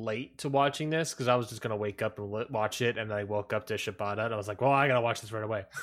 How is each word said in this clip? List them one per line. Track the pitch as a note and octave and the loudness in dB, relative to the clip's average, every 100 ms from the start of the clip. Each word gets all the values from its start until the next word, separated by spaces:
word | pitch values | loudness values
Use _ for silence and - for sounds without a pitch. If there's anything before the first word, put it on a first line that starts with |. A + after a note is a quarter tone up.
late | A2+ A2 - - | -4 -4 -6 -6
to | D3 | 0
watching | C#3 C#3 - D#3 | 4 4 2 0
this | D#3+ D#3+ | 0 -2
'cause | - B2 | 0 4
I | B2 | 4
was | A2+ | 2
just | A2 | -4
gonna | A#2 G#2+ | -4 -2
wake | G#2 G2 | -2 -2
up | A2 - | -4 -4
and | G2+ | -6
li-, | G#2+ B2 | -6 -2
watch | A2+ G#2+ - | 0 0 2
it, | A#2+ A2+ | 0 0
and | G#2+ | -2
I | G#2 G2+ | -2 -2
woke | G#2 - | -2 -2
up | G#2+ - | -4 -2
to | |
Shibata, | G#2+ - F#2+ G#2 G#2 A2+ | -4 -4 -4 -2 -2 -2
and | |
I | A2 | -2
was | G#2 | -4
like, | G2+ | 0
"Well, | C3 | 4
I | C#3 C#3 | 6 6
gotta | B2 | 4
watch | A#2 A2 | 2 0
this | G#2+ | -4
right | A2 | -6
away." | G#2+ G#2+ - - | -2 -4 -6 0